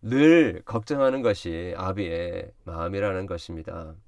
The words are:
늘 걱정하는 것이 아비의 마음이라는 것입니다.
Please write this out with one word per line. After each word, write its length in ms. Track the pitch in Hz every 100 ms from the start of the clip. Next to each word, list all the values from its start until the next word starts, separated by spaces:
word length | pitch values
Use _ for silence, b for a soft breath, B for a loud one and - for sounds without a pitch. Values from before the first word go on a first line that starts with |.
늘 600 | 110 127 151 170 139 87
걱정하는 580 | - 113 107 147 135 135
것이 520 | 117 101 87 82 90 87
아비의 760 | 95 95 92 85 87 92 - _
마음이라는 640 | - 82 85 98 101 92 95
것입니다. 680 | 87 - 85 80 82 80 82